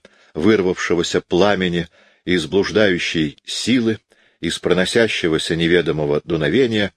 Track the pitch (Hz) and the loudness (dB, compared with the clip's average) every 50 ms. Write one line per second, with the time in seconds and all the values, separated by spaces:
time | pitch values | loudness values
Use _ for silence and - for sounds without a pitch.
0 | _ - _ _ _ _ - 78 78 107 110 101 90 90 90 - - - 90 85 | _ -18 _ _ _ _ -6 0 2 2 4 4 2 0 -2 -2 -2 -2 0 0
1 | 82 - - 90 - - 90 87 98 104 101 92 92 87 87 87 82 - _ _ | 0 0 -2 -4 -4 0 0 2 2 2 2 0 0 -2 -2 -2 -4 -6 _ _
2 | _ _ _ _ - 85 90 90 78 69 90 101 92 90 82 107 107 98 90 82 | _ _ _ _ -4 -2 -2 -2 -2 0 0 0 0 2 2 2 2 2 0 0
3 | - - - 80 78 143 - _ _ - - - - - 127 127 113 113 110 - | -4 -4 -2 -2 -2 -4 -4 _ _ -12 -10 -6 -2 0 0 2 2 0 -2 -4
4 | _ _ _ _ _ _ _ - - 85 - - - 82 87 90 92 - - 117 | _ _ _ _ _ _ _ -8 -6 -6 -6 -4 0 0 2 2 0 0 2 2
5 | 117 107 - - - 82 78 76 - - 85 82 85 82 87 87 80 82 76 78 | 2 2 0 -2 -2 0 0 0 -2 -2 -2 0 0 2 2 2 2 0 -2 -2
6 | 76 73 73 73 - 85 85 78 76 73 87 131 135 113 110 104 104 95 - | 0 0 0 -2 -2 -2 -4 -2 0 0 2 2 0 2 0 -2 -2 -4 -6